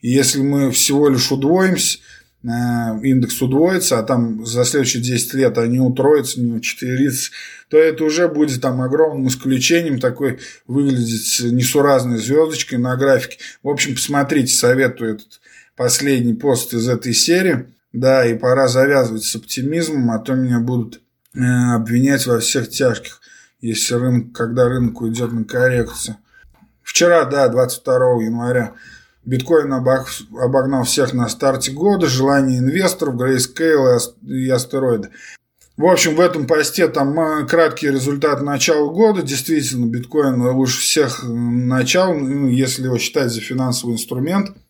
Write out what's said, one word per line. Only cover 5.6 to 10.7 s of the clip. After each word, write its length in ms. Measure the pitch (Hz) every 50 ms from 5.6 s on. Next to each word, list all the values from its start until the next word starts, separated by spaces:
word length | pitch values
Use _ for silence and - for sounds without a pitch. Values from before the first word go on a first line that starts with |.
| 117 117 120 127
утроятся, 600 | 131 127 127 127 127 143 151 147 131 127 - 127
не 120 | 123 120 117
учетверится, 800 | 110 117 - - - - 127 127 127 139 143 - 127 - - - - - - - - - _
то 80 | - 151
это 260 | 160 160 156 160 156
уже 240 | 156 151 165 175 170
будет 320 | 151 147 151 147 131 123
там 220 | 131 135 123 127 127
огромным 460 | 127 135 147 160 156 143 135 131 127
исключением, 720 | 127 - - 135 131 127 123 - 165 170 170 160 139 120
такой 420 | 110 127 123 - 139 131 123 - - - - - _
выглядеть 760 | _